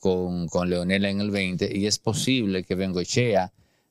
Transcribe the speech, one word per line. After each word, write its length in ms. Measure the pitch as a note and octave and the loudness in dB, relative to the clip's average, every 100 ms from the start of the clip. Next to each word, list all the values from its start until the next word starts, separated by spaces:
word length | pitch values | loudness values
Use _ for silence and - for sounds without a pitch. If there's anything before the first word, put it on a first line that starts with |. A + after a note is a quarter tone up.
con, 480 | G2 F2+ F2+ F2 E2+ | 0 0 0 -2 -2
con 200 | F2+ F2+ | 0 0
Leonel 360 | F2 F2 G2 | 0 0 0
en 160 | G2+ G2 | 0 0
el 100 | G#2 | -2
veinte, 400 | G2+ F#2 F2+ G2 | 0 -2 -2 -2
y 140 | G2+ G#2 | 0 0
es 120 | - | 0
posible 680 | A2+ G#2 C3 C3 G2+ F#2 | -2 0 0 0 0 -2
que 100 | F2 | -2
Bengochea 760 | F#2 F#2+ F2+ F2 B2 B2 F#2+ F#2 - _ _ _ | -2 0 -2 0 2 4 2 0 -6 _ _ _